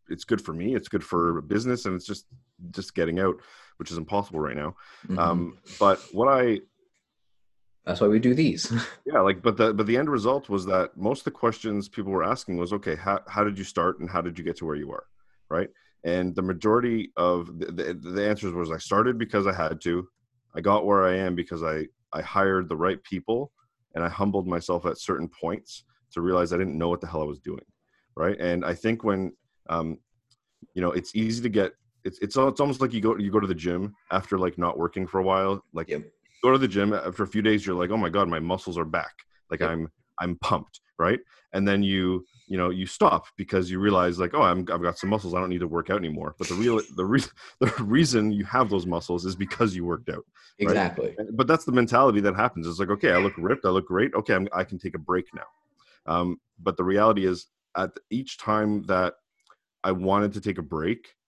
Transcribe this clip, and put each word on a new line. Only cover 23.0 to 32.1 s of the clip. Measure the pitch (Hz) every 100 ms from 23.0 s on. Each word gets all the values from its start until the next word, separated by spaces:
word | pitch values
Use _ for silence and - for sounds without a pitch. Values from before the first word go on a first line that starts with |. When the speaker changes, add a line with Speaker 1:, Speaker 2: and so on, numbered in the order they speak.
Speaker 1:
people | - 92 - 117 143 _ _ _ _
and | 82
I | 85
humbled | - 101 98 92
myself | 87 87 87 87
at | -
certain | - 113 82
points | - 82 101 - - _ _ _
to | 85
realize | 87 90 85
I | 87
didn't | 95 76
know | 85
what | 87
the | 82
hell | 80
I | 76
was | 73
doing." | - - - _ _ _ _
Right? | - 85 -
And | 87 87
I | 78
think | 87 110 113
when, | 110 95 92 - _ _ -
um, | 82 82 78 _ _ _ _ _ _ -
you | 92
know, | 87
it's | 90 - 110
easy | 110 117
to | 117
get, | 104 95 - _ _
it's, | 95